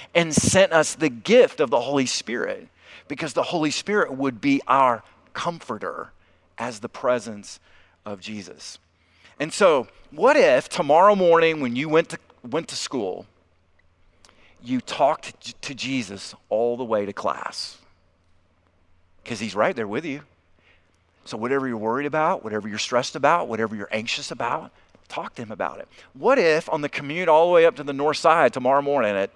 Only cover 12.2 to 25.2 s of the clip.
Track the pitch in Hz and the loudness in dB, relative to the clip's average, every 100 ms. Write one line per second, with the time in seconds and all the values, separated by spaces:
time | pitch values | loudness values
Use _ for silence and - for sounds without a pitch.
12.2 | _ _ 123 147 160 - - 135 95 92 | _ _ -8 -8 -6 -10 -8 -6 -6 -6
13.2 | 104 _ _ _ _ _ _ _ _ _ | -12 _ _ _ _ _ _ _ _ _
14.2 | _ _ _ _ 120 127 - - 143 156 | _ _ _ _ -6 -4 -4 0 0 0
15.2 | - - - - - 127 123 135 98 98 | -6 -18 -18 -14 -14 -10 -6 -6 -6 -10
16.2 | - - - 107 120 120 123 107 101 - | -14 -18 -4 0 0 -2 -2 -2 -2 -4
17.2 | 98 - - - - - _ _ _ _ | -4 -4 -8 -10 -14 -14 _ _ _ _
18.2 | _ _ _ _ _ _ _ _ _ _ | _ _ _ _ _ _ _ _ _ _
19.2 | - 113 110 95 135 139 107 110 160 139 | -12 -8 -6 0 0 -2 -6 -6 -8 -10
20.2 | 147 _ _ _ _ _ _ _ _ _ | -14 _ _ _ _ _ _ _ _ _
21.2 | - 113 120 135 131 117 110 123 143 156 | -14 -6 -2 -2 -2 -4 -2 -2 -2 -2
22.2 | 156 - 110 107 104 107 - 123 127 151 | 0 -2 -4 -6 -6 -8 -2 -2 -2 0
23.2 | 139 175 131 110 110 107 101 110 113 - | 2 2 0 -4 -4 -4 -6 -6 -6 -8
24.2 | 139 123 120 151 - _ _ _ - - | -8 -8 -6 -6 -10 _ _ _ -16 -12